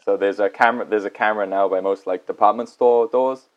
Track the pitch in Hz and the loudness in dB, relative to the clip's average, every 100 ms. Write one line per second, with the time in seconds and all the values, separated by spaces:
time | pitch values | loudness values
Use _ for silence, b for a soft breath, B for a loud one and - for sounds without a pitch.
0 | - 98 98 98 101 - 117 120 107 107 | -4 0 0 0 -2 2 0 0 -2 -4
1 | 98 - 107 107 98 95 98 92 95 98 | -4 -4 -2 -2 -2 0 0 0 -2 -4
2 | - 90 - - 110 113 117 - 123 120 | -4 -8 -8 0 2 2 -6 0 2 4
3 | 113 123 131 131 _ | 2 0 -2 -4 _